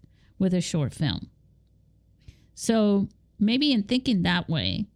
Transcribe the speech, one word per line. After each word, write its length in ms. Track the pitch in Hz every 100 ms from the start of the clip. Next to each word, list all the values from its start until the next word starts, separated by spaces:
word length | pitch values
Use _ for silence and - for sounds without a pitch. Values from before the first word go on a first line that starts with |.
| - _ _ -
with 140 | 190 180
a 60 |
short 300 | - 165 131
film. 360 | - 147 82 - _ _ _ _ _ _ _ _ _ - - _ -
So 540 | - 226 208 202 196 - _ -
maybe 320 | 208 254 294
in 120 | 240
thinking 400 | 202 254 254 196
that 260 | 180 175 -
way, 380 | 156 92 - 208